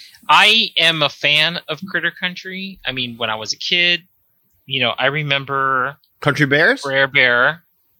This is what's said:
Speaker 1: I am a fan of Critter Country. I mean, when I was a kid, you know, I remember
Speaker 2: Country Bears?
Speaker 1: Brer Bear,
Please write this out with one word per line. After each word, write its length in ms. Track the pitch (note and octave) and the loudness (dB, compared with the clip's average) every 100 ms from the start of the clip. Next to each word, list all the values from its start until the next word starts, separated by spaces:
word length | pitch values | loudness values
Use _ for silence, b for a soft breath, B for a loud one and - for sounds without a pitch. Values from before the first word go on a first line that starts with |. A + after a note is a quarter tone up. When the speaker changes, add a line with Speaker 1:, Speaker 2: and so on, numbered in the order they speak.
| B B - | B B 2
Speaker 1:
I 420 | D#3+ G#3 A3 G#3+ - | 4 6 4 0 0
am 260 | E3 D#3+ | 0 2
a 60 | C#3 | -2
fan 500 | - C#3+ D3 D#3+ E3+ - | -2 0 2 0 -2 -8
of 120 | D3+ - | -10 -6
Critter 200 | F3 E3+ | -4 -4
Country. 680 | - F3+ F3+ F#3+ F#3 F#3+ F#3+ | -6 -10 -10 -12 -12 -12 -12
I 80 | B2+ | -10
mean, 240 | C3 B2 A#2 | -8 -8 -6
when 140 | A2+ | -6
I 60 | A2 | -6
was 180 | G#2+ | -8
a 20 | - | -8
kid, 460 | - F3+ F3 F3 F3 _ _ _ _ _ - | -4 0 0 0 _ _ _ _ _ _ -8
you 120 | C3 | -4
know, 80 | B2 | -2
I 160 | - B2+ | 0 0
remember 920 | D3 D3 C#3 C#3 C#3 C3+ C3 C3 C#3+ _ - | 0 -2 -2 -2 -2 0 -2 -4 -8 _ -4
Speaker 2:
Country 240 | D3+ C#3 | -2 2
Bears? 380 | C#3+ C#3+ F3+ C4+ | 2 4 2 0
Speaker 1:
Brer 240 | C#3 C3+ C3+ | -2 0 2
Bear, 580 | C#3 B2+ A#2+ C3 E3+ _ _ _ | 2 2 4 2 -2 _ _ _